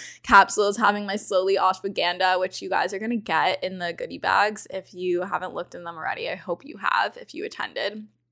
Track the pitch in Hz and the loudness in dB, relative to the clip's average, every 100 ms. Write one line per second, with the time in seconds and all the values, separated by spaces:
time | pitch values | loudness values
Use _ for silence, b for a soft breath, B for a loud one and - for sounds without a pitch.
0 | B B - 208 196 208 208 214 208 208 | B B 6 8 8 4 2 4 2 2
1 | 202 208 - 185 185 196 185 185 196 170 | -2 -4 0 2 2 4 2 0 -4 0
2 | 175 180 185 185 185 - 190 180 185 196 | 0 2 2 2 0 -4 -2 0 0 -4
3 | 220 233 208 160 170 - 185 185 170 165 | -4 -4 0 2 2 0 -4 -6 -6 -6
4 | - 170 185 196 214 208 - 190 185 180 | -10 -4 2 4 2 -2 -8 -10 -12 -6
5 | 180 175 190 175 185 - 175 175 170 165 | -2 -2 -2 -4 -6 -8 -10 -12 -14 -8
6 | 151 156 151 180 - 170 180 196 196 - | -8 -6 -6 -8 -8 -8 -10 -4 2 2
7 | - - 214 - 165 - - - 202 214 | 0 -4 -14 -10 -8 -6 -6 -4 -6 -6
8 | 214 _ _ | -14 _ _